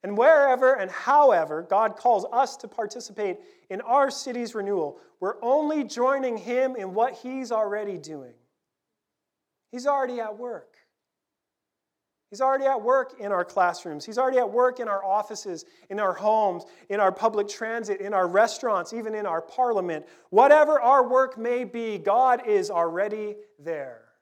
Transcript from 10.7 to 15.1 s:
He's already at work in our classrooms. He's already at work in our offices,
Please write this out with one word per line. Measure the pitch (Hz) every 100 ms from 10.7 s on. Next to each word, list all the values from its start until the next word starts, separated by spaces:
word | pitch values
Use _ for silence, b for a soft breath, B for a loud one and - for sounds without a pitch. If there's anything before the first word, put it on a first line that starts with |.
| _ _ _ _ _ _ _ _ _ _ _ _ _ _ _ _
He's | 208
already | 262 269 269
at | 262
work | 214 262 254 -
in | 208
our | 190
classrooms. | 180 - 175 175 175 147 180
He's | 220
already | 262 254
at | 226
work | 220 254 247
in | 233
our | 196
offices, | 196